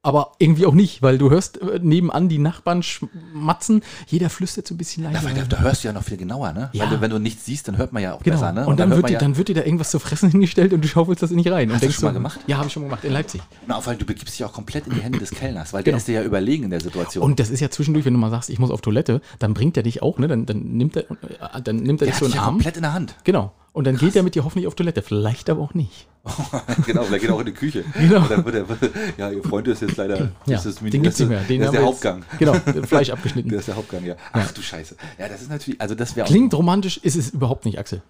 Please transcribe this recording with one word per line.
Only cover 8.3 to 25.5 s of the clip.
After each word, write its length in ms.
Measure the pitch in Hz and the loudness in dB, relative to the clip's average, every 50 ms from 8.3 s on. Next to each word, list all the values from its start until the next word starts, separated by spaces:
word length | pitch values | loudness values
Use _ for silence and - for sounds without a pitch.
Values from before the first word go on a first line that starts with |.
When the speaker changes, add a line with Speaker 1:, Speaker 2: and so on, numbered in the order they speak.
| 160 | 2
Speaker 2:
besser, 140 | 156 120 101 | 2 0 0
ne? 140 | 87 110 135 | -2 -2 0
Speaker 1:
Und 140 | - 143 139 | 2 2 4
dann 100 | 175 190 | 4 4
Speaker 2:
hört 60 | - | 4
Speaker 1:
wird 60 | 175 175 | 4 4
Speaker 2:
man 40 | - | 4
Speaker 1:
dir, 40 | 170 | 2
Speaker 2:
ja 60 | - | 2
Speaker 1:
dann 180 | 143 143 135 | 2 2 2
wird 120 | 143 196 208 | 0 0 0
dir 40 | 185 | 0
da 80 | 160 139 | 0 0
irgendwas 280 | 151 165 170 151 - | 0 0 0 0 -2
zu 80 | - 151 | -2 -4
fressen 320 | - - - - - 180 | -2 -4 -2 2 4 6
hingestellt 420 | 156 196 196 170 - - 175 196 190 | 6 6 4 4 4 4 4 4 4
und 100 | 165 151 | 2 2
du 40 | |
schaufelst 340 | 147 - 170 165 175 180 - | 2 4 2 4 4 2 0
das 80 | 185 165 | 0 0
nicht 220 | 175 170 170 170 | 2 2 2 2
rein. 180 | 185 170 127 110 | 2 2 2 2
Und 60 | 117 | 2
Speaker 2:
Hast 60 | 120 123 | 2 2
du 20 | |
Speaker 1:
denkst 120 | 139 147 | 2 0
Speaker 2:
schon 80 | - 151 | 0 0
mal 40 | 143 131 | 0 0
Speaker 1:
so, 60 | 120 | -2
Speaker 2:
gemacht? 200 | 120 147 - - - | -4 -6 -8 -8 -4
Speaker 1:
Ja, 100 | - 143 | -2 -2
hab 80 | 139 147 | -2 -2
ich 80 | 147 - | -4 -6
schon 80 | 156 | -8
mal 80 | 143 139 | -8 -8
gemacht, 140 | 127 107 - | -8 -6 -4
in 100 | 147 131 | -2 -2
Leipzig. 280 | 143 147 - - 90 - _ - - - | -2 -4 -6 -10 -12 -12 _ -20 -18 -8
Speaker 2:
Na, 120 | 113 113 107 | -6 -6 -6
vor 120 | - 120 | -4 -6
allem, 80 | 120 104 | -4 -4
du 60 | - | -4
begibst 280 | - 107 - - - - - | -6 -6 -8 -8 -14 -10 -8
dich 40 | 120 | -10
auch 100 | 98 - | -8 -8
komplett 340 | - 107 - - 151 147 | -12 -12 -8 -8 -8 -6
in 80 | 131 120 | -4 -4
die 60 | 117 | -4
Hände 180 | 101 123 131 117 | -2 -2 -4 -4
des 100 | 104 - | -4 -6
Kellners, 420 | - - 135 135 120 85 78 - | -8 -8 -6 -6 -6 -8 -10 -6
weil 120 | - 98 95 | -6 0 0
Speaker 1:
Genau. 100 | 165 139 | 2 0
Speaker 2:
der 40 | 120 | 0
ist 80 | - | -2
dir 80 | - 113 | -2 -2
ja 80 | 110 101 | -2 0
überlegen 400 | - 104 95 95 117 147 160 127 | 0 0 0 0 0 0 0 -2
in 80 | 95 | -4
der 100 | 90 82 | -4 -4
Situation. 420 | 80 87 - 90 85 - - 92 85 | -6 -6 -6 -6 -6 -4 -2 0 2
Speaker 1:
Und 160 | 135 139 120 | 2 2 2
das 120 | 120 107 | 0 0
ist 80 | 123 127 | 0 -2
ja 100 | 147 135 | -4 -4
zwischendurch, 340 | - - 151 156 151 151 143 | -2 -2 0 0 2 2 2
wenn 80 | 135 123 | 2 2
du 60 | 123 | 2
mal 120 | 113 110 | 2 0
sagst, 180 | 113 117 120 - | -2 -4 -6 -6
"Ich 80 | - | -2
muss 140 | - 131 127 | -2 0 0
auf 100 | - - | -2 -2
Toilette", 400 | - 113 104 113 107 - 117 147 - - - | -2 0 0 0 2 0 -2 -2 -2 -8 -8
dann 160 | - - 107 104 | -4 -2 -2 0
bringt 240 | 95 120 170 - | 2 0 0 0
er 60 | 131 110 | 0 -2
dich 180 | 117 113 - | -2 -2 0
auch, 160 | - 147 - | -2 -2 0
ne? 100 | - 127 | 0 0
Dann, 200 | 160 143 113 113 | 0 0 -2 -2
dann 140 | - 104 104 - - - | -2 -4 -4 -4 -4 -2
nimmt 180 | 117 127 156 - | 0 0 0 -2
er, 80 | - - - | -4 -6 -6
äh, 500 | - - - - - - - - - 127 123 | -12 -14 -14 -18 -16 -14 -14 -12 -12 -8 -6
dann 120 | 113 107 | -4 -4
nimmt 260 | 226 - 127 151 151 | -2 0 0 2 2
er 40 | - | 2
Speaker 2:
Der 60 | 131 131 | 0 2
Speaker 1:
dich 20 | |
so 60 | - | 0
Speaker 2:
hat 0 | |
Speaker 1:
in 40 | 147 | 0
den 60 | 131 | 0
Speaker 2:
dich 40 | 113 | 0
ja 60 | 98 | 0
Speaker 1:
Arm. 120 | 104 107 151 | 0 0 0
Speaker 2:
komplett 200 | 220 233 170 170 | 0 -2 -2 -4
in 40 | 165 | -4
der 120 | 165 147 151 | -4 -2 -2
Hand. 220 | 185 156 - - - _ | -4 -6 -6 -10 -2 _
Speaker 1:
Genau. 280 | - 202 151 101 101 _ _ _ _ _ | 2 2 2 0 -4 _ _ _ _ _
Und 120 | 160 135 | -2 0
dann 100 | 135 131 | 0 2
Speaker 2:
Krass. 120 | 120 147 | 4 2
Speaker 1:
geht 80 | 185 196 | 4 4
er 60 | 196 185 | 4 2
mit 120 | 180 - | 2 0
dir 80 | 165 127 | -2 -4
hoffentlich 240 | 156 - 185 180 | -2 -4 -4 -4
auf 80 | 175 - | -4 -4
Toilette. 260 | - 175 170 160 104 | -2 -2 -2 -2 -4
Vielleicht 480 | - - 107 104 104 107 123 - - | -4 -2 -2 0 0 0 -2 -2 -2
aber 120 | - | -2